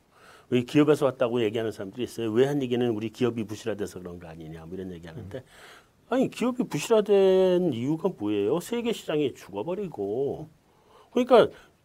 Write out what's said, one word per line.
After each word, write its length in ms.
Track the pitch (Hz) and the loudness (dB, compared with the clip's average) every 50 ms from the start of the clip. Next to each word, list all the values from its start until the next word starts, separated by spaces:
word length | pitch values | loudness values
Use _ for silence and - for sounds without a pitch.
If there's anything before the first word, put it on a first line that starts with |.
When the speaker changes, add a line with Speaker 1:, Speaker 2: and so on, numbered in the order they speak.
| _ _ _ _ - - - - - - | _ _ _ _ -20 -20 -20 -20 -6 -2
Speaker 1:
왜 120 | 123 123 120 | 0 0 0
기업에서 440 | 123 - 143 147 147 151 139 143 | 2 4 4 6 6 4 4 2
왔다고 360 | 131 123 - 131 117 117 123 117 | 0 0 0 0 0 2 2 0
얘기하는 300 | 104 110 117 113 110 98 | 0 0 -2 -4 -4 -6
사람들이 300 | - 104 95 98 123 117 | -8 -10 -12 -8 -8 -8
있어요. 260 | 107 - - 113 113 | -8 -6 -6 -4 0
외환위기는 560 | 107 117 131 139 147 147 135 120 120 120 123 120 | 2 4 4 4 2 0 -2 -2 0 0 0 0
우리 180 | 113 104 110 107 | 0 -2 -4 -6
기업이 360 | - - 123 120 117 120 107 | -4 -2 0 0 0 -2 -6
부실화돼서 560 | 95 107 - - 113 104 101 101 90 - 90 | -8 -8 -8 -6 -6 -6 -4 -6 -8 -8 -10
그런 180 | 90 90 87 87 | -12 -12 -14 -14
거 100 | 87 87 | -14 -16
아니냐, 380 | 85 82 80 78 80 82 80 | -16 -14 -14 -14 -14 -14 -14
뭐 80 | 80 92 | -12 -12
이런 180 | 92 92 92 90 | -10 -10 -10 -12
얘기하는데, 460 | 85 82 82 80 87 98 95 113 131 | -14 -14 -16 -14 -14 -12 -12 -12 -14
Speaker 2:
음. 60 | - _ - - - - - - - _ _ _ _ - | -14 _ -20 -20 -20 -20 -20 -20 -20 _ _ _ _ -2
Speaker 1:
아니, 180 | - 269 254 - | 0 0 0 0
기업이 340 | - - 214 247 247 - 214 | -2 -2 -2 -2 0 -2 -2
부실화된 1080 | - - 147 - - 233 220 208 214 202 196 196 190 185 190 185 185 180 175 180 170 123 | -4 -4 -4 0 2 4 4 4 6 6 6 6 6 6 6 6 4 4 4 2 2 0
이유가 380 | 113 123 139 160 160 202 190 165 - | 0 0 -2 -2 0 -2 -2 -4 -2
뭐예요? 420 | 101 104 107 101 101 104 143 175 | -2 -2 0 0 0 0 0 -2
세계 320 | - - 233 240 226 240 202 | -2 -4 -4 -4 -2 -4 -4
시장이 420 | - - - 160 151 147 120 - | -6 -6 -4 -2 0 0 -2 -2
죽어버리고. 1120 | - - - 92 98 113 160 180 202 208 170 - 104 98 98 107 127 143 131 101 - 156 - - _ _ _ _ _ _ _ - - - _ | -6 -14 -12 -10 -8 -6 -6 -6 -6 -6 -8 -6 -6 -4 -4 -2 -2 -2 -4 -4 -6 -10 -14 -18 _ _ _ _ _ _ _ -20 -20 -18 _
그러니까 380 | - 240 254 247 262 220 147 - - - - - _ _ _ | -2 -2 2 6 6 6 6 6 2 -6 -20 -20 _ _ _